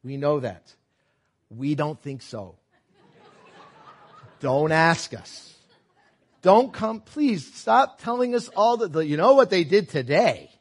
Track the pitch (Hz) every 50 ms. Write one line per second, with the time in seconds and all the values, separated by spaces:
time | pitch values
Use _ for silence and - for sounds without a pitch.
0 | _ 127 139 139 143 143 147 147 127 113 92 85 _ _ _ _ _ _ _ _
1 | _ _ _ _ _ _ _ _ _ _ 110 113 131 143 151 143 151 151 151 -
2 | _ 143 135 127 - - - 110 98 90 92 _ _ _ _ _ _ _ _ _
3 | _ _ _ _ _ - _ _ _ - - - - - _ - - - - _
4 | - _ - - - - _ _ - 135 131 143 151 156 156 160 165 165 165 -
5 | - - - 104 - - - - - - - _ _ _ _ _ _ _ _ _
6 | _ _ _ _ _ _ _ _ - 180 196 226 262 247 - - 220 220 226 220
7 | _ - - 302 302 269 220 170 127 - - - - - 220 247 269 - - _
8 | - 240 240 247 247 247 240 240 233 - - - 208 233 240 226 226 180 143 160
9 | 160 151 147 147 175 233 269 277 254 175 196 185 170 139 170 208 208 - - 151
10 | 127 120 143 165 240 190 120 76 - - _ _